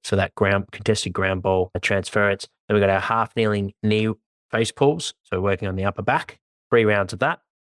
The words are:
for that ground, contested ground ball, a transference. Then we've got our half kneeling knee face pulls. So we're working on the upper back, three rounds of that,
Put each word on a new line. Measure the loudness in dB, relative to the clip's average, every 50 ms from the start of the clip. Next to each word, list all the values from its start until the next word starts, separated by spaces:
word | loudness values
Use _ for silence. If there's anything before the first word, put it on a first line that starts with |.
| -6
for | -2 0
that | 0 0 -2 0
ground, | 0 2 2 2 0 0 -4 -10
contested | -8 -2 -2 0 0 -2 -6 -4
ground | -2 -2 -2 -2 -2 0
ball, | 0 2 2 0 0 -4
a | -4
transference. | -2 -2 -2 -2 -2 -2 0 2 2 2 0 -2 -6 -14 _ _ _
Then | -2 0
we've | 2 4
got | 4
our | 2 2
half | 0 0 0 0 -2 -2 -2
kneeling | -2 0 0 0 -2 -4 -6 -6 _ -2
knee | 0 2 2 0 -2 -2 -6 _ _ _ _ _ -6
face | -2 -2 -2 -2 0
pulls. | 0 2 2 2 0 -4 -10 -12 _ _
So | -6 -4 -2
we're | 0 0
working | -2 -2 -2 -6
on | -4
the | -2 -2
upper | -2 -2 -4 -2
back, | 0 0 -2 -2 -6 -18 _ _ _ _ _ _ 0
three | 2 4 4
rounds | 4 4 2 0 -2 -2
of | -2
that, | -2 -2 -2 -4 _ _ _ _ _